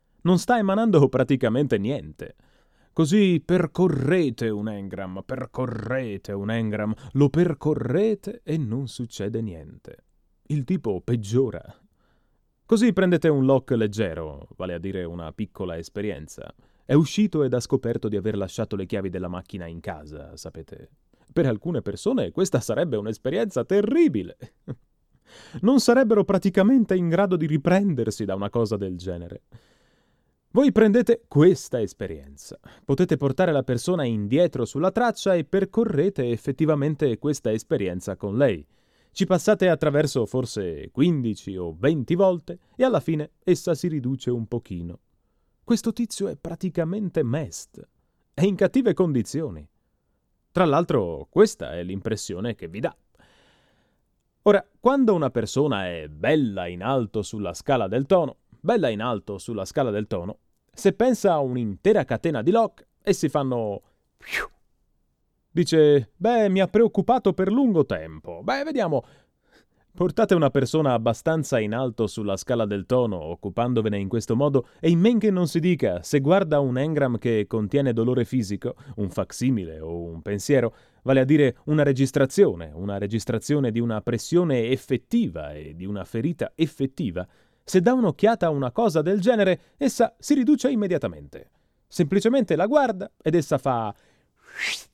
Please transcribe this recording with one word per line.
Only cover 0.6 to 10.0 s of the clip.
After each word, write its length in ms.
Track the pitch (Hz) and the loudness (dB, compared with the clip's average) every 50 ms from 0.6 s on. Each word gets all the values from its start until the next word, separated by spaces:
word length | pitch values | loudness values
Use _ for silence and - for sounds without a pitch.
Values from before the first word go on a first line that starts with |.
| 202 190 196 208 233 226 185 151 143 - | 2 0 0 0 2 4 6 6 6 6
praticamente 680 | - 127 127 - 139 123 127 110 113 135 147 127 120 | 4 0 2 2 2 0 2 0 0 0 0 0 0
niente. 580 | 98 98 120 143 107 76 78 73 - - - - _ _ _ _ _ _ _ _ _ _ _ _ | 0 0 -4 -4 -6 -8 -14 -16 -16 -16 -18 -18 _ _ _ _ _ _ _ _ _ _ _ _
Così 460 | - 165 139 185 214 202 185 175 156 - | -2 0 4 4 4 4 4 2 0 0
percorrete 1040 | - 175 185 - 143 - - 185 185 - - 127 - 180 185 160 131 113 - 117 110 | 0 0 0 0 -2 0 0 2 2 2 0 0 0 2 2 2 0 -2 -2 -4 -4
un 200 | 107 104 104 110 | -2 -4 -4 -6
engram, 520 | 104 101 98 95 98 95 95 92 92 95 - | -6 -8 -10 -10 -10 -10 -10 -10 -10 -12 -10
percorrete 1080 | - 131 127 123 - - 127 131 131 117 110 101 110 127 135 127 110 101 95 - - | -10 -8 -8 -10 -10 -8 -6 -6 -6 -6 -8 -6 -4 -4 -4 -4 -6 -8 -10 -8 -8
un 180 | 101 98 101 110 | -8 -6 -4 -2
engram, 420 | 113 117 113 107 104 107 107 107 110 - - - | -2 -2 -2 -2 -2 -2 -2 -4 -4 -6 -10 -4
lo 180 | - 131 143 135 | 2 2 2 4
percorrete 1120 | - 160 175 175 143 - - 151 151 147 - 120 131 180 214 226 208 - - 196 - - _ | 4 2 2 0 0 -2 -2 -2 -2 -2 -2 -2 0 0 0 0 -2 -4 -6 -12 -16 -12 _
e 140 | 160 156 | -6 -4
non 300 | 160 135 104 113 135 139 | -4 -4 -4 -4 -6 -6
succede 520 | 113 - - 120 117 - - 98 107 113 113 | -8 -10 -10 -10 -10 -8 -8 -8 -6 -6 -6
niente. 680 | 113 104 85 80 73 78 - - - - 50 - | -6 -8 -10 -12 -16 -18 -20 -20 -20 -20 -20 -20